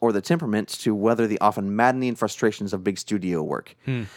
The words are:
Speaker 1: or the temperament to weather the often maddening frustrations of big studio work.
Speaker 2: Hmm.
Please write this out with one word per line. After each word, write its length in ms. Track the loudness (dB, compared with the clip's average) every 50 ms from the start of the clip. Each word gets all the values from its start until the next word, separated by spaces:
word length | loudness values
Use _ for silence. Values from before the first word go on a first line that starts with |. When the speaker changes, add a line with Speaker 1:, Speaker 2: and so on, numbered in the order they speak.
| 0
Speaker 1:
or 100 | 0 0
the 80 | 0
temperament 480 | 0 0 0 0 0 0 0 0 -2 -4 -6 -4
to 140 | 0 0 0
weather 320 | 2 4 2 4 4 2
the 140 | 2 2 2
often 340 | 2 2 2 2 -2 -2 0
maddening 400 | 2 4 4 4 2 0 -2 -2
frustrations 580 | -2 -2 -4 -2 0 0 0 0 -2 -4 -4 -4
of 100 | -4 -2
big 140 | -2 -4 -4
studio 440 | -4 -4 -2 -2 0 0 -2 -2 -2
work. 320 | -2 -4 -6 -8 -10 -18 _ -8
Speaker 2:
Hmm. 160 | -6 -4 -4 -6 -8 -12